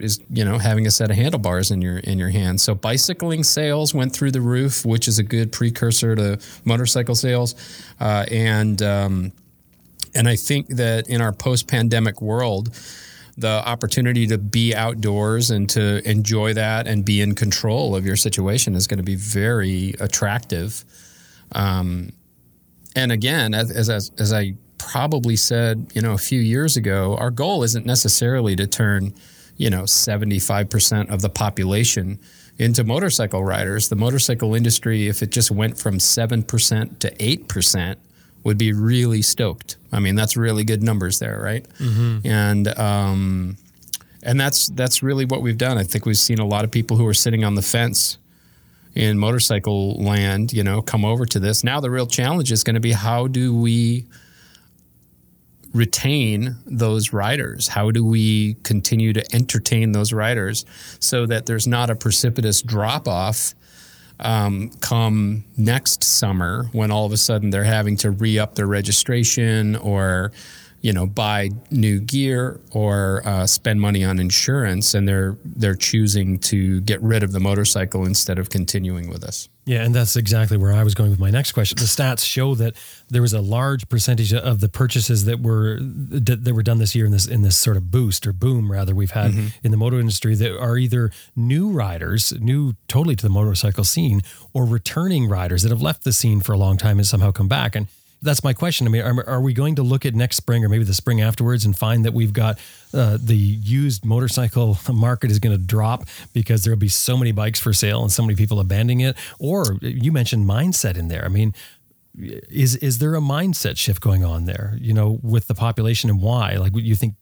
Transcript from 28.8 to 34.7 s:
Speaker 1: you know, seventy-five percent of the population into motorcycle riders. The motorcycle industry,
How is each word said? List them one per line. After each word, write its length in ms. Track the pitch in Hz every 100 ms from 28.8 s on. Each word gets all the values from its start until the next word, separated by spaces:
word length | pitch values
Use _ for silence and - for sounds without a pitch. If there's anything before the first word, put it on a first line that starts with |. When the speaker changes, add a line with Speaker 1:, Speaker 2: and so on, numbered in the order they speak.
| 107 101 98 - - - - -
Speaker 1:
you 140 | 123
know, 160 | 92 98
seventy-five 800 | - - 104 104 98 - 101 101
percent 400 | 107 - 107 101
of 140 | 101
the 60 | 98
population 880 | - 107 98 92 101 120 - 92 101 - - - -
into 240 | 117 117
motorcycle 600 | 110 135 190 - 107 95
riders. 440 | 95 92 95 107 104
The 80 | 101
motorcycle 580 | 117 135 123 120 113
industry, 520 | 113 117